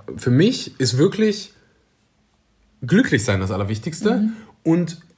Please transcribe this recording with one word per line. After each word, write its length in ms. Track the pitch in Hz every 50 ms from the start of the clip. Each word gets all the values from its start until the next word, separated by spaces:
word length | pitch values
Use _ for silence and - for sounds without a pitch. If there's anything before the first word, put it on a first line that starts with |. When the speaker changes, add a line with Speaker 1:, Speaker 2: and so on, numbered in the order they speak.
| - - - -
Speaker 1:
für 140 | - 127
mich 480 | 120 135 170 226 254 - - - - -
ist 180 | 131 123 120 123
wirklich 540 | 151 196 190 196 220 214 196 - - - _ _ _ _ _ _ _ _ _ _ _ _ _ _ _ _ _ _ _ _ _ _ _ _ _ _ -
glücklich 380 | 123 - 208 262 - 156 120 104
sein 160 | - 98 95
das 100 | 95 98
Allerwichtigste. 680 | - 95 101 95 110 107 - 170 156 - - 208 233 196
Speaker 2:
Mhm. 160 | 214 220 226 - - - - _ _
Speaker 1:
Und 340 | 165 165 175 175 160 - - - _ _